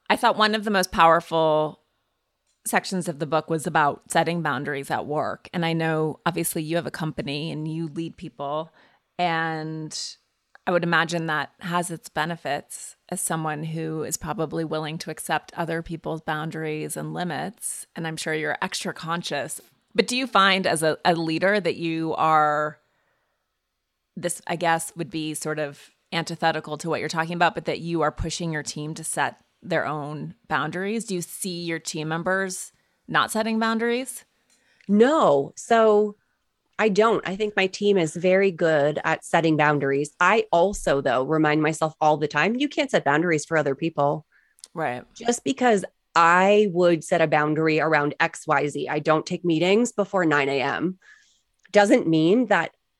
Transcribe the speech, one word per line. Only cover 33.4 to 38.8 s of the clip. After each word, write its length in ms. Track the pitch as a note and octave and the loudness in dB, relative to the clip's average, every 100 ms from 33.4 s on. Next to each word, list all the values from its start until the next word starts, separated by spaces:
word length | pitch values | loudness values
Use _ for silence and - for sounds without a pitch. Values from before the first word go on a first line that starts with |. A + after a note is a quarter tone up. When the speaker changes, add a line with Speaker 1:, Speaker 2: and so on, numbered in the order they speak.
| A3 A3 | -2 0
Speaker 1:
boundaries? 680 | A3+ A3+ A#3 A#3+ C4 - _ _ _ _ _ _ - | 0 0 -2 -4 -6 -12 _ _ _ _ _ _ 0
Speaker 2:
No. 640 | G3+ A#3+ D#4 G#3 C#3+ C#3 - | 6 6 6 6 4 2 -8
So 600 | - A3+ A3 G#3 G#3 G3+ _ _ _ _ _ _ | 2 4 6 6 2 -4 _ _ _ _ _ _
I 120 | G#3+ | 2
don't. 360 | F#3+ A3 F#3+ - | 4 4 4 -2
I 100 | F#3+ | -4
think 200 | G#3+ G#3 | -4 0
my 100 | F#3+ | 0
team 300 | - G3+ G3 | 2 2 4
is 180 | D#3+ | 2
very 360 | F3 F3+ F#3 G3 | 0 2 4 4
good 500 | E3 E3+ D#3 | 2 2 4